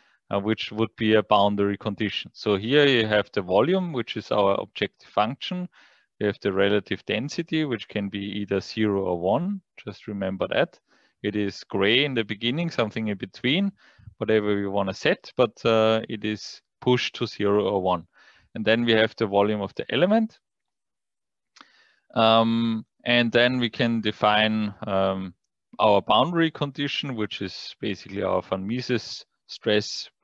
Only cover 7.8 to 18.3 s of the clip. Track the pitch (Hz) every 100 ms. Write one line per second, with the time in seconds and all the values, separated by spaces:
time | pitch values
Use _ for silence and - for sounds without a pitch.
7.8 | - 107 98 101 98 104 101 98 - -
8.8 | 107 98 95 87 90 120 180 196 - -
9.8 | - 101 - 101 95 92 95 113 170 _
10.8 | _ _ _ _ 104 104 101 - - 104
11.8 | 98 123 147 123 107 104 120 147 170 -
12.8 | 110 117 110 98 98 - 127 160 202 -
13.8 | _ _ - _ 107 110 104 101 101 101
14.8 | 98 98 - - - - 117 - 120 113
15.8 | 110 110 - 113 107 107 - - _ _
16.8 | - 123 - - 123 - 101 104 101 101
17.8 | 92 87 85 _ -